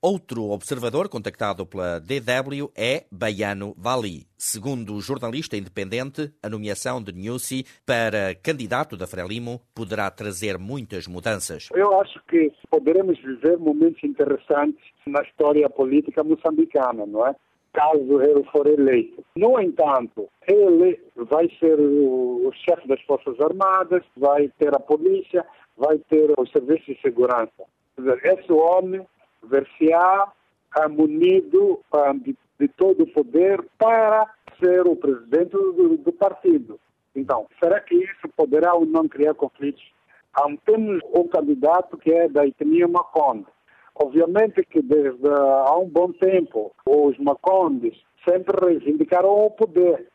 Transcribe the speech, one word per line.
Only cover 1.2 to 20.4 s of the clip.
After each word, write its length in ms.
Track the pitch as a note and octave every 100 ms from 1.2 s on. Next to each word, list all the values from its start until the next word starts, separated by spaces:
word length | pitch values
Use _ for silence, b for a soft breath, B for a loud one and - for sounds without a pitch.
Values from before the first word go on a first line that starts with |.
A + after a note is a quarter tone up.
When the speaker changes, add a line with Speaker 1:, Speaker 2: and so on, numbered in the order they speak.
| G#2 F2+ G#2+ F#2+ F#2
Speaker 1:
pela 320 | G2 F2+ E2+
D 220 | D#2+ C3+
W 500 | A#2 B2+ C3+ C#3 C#3+ -
é 300 | A2+ C#3 -
Baiano 600 | F#2+ A2 G2+ G#2 G2 G2+ -
Vali. 520 | G2 B2+ A2 D#2 _ _
Segundo 560 | - A2+ G#2+ C3 G#2+
o 80 | G#2
jornalista 560 | G2 C3+ A#2+ B2+ D#3+ G#2+
independente, 760 | F#2+ - F#2+ A2+ C3+ C#3+ D3+ _
a 60 | G#2+
nomeação 520 | G#2+ G#2 G2 C3 B2+
de 100 | G2+
Nyusi 540 | F2+ G2+ B2 - C3 B2+ b
para 520 | - A#2+ A2+ G#2+ G2 F2+
candidato 600 | - D3+ A2 B2 D#3 F#2
da 120 | F2+
Frelimo 520 | F2+ F2+ A2 A#2+ A#2+ _
poderá 380 | - A2 G#2+ G2
trazer 480 | - G#2 F2+ G#2 F#2
muitas 480 | F#2+ C#3 A2+ F#2+ E2+
mudanças. 600 | F2+ E2+ G#2 - D#2+ -
Speaker 2:
Eu 260 | - G3+ F#3+
acho 220 | G3 - _
que 260 | E3+ D#3 _ -
poderemos 480 | D#3+ C#3 E3+ F#3+ E3+
viver 380 | C3 B2+ D3 E3+
momentos 460 | E3 D3 E3 D#3+
interessantes 760 | D3 C#3+ C#3 C#3 _ D3 D3 D3 _ _ -
na 160 | C#3+
história 440 | D3 _ D3 D3 C#3+
política 520 | - C3 C#3+ D3+ D3
moçambicana, 800 | D#3 D#3 E3 D#3 D#3+ D3 B2+ A#2 G#2
não 180 | G#2 B2
é? 100 | C#3+ _ _ _
Caso 480 | - D3 D#3 C3 C#3+
ele 220 | C#3 C#3+ C#3
for 160 | D3+ C#3+
eleito. 580 | D3+ C3+ B2 A2+ - - -
No 240 | G#3+ B3+
entanto, 680 | F#3 - D3+ C3+ A#2 - G2+ _